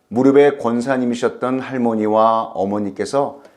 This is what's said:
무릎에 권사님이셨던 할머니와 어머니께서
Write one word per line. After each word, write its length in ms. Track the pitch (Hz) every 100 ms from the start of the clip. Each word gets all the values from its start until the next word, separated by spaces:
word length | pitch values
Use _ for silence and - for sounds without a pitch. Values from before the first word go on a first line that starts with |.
| -
무릎에 500 | 104 135 139 143 139
권사님이셨던 1040 | 117 120 127 131 120 120 117 - 127 131
할머니와 920 | 131 131 117 110 107 107 113 113 110
어머니께서 880 | - 98 104 101 98 - 139 131 - -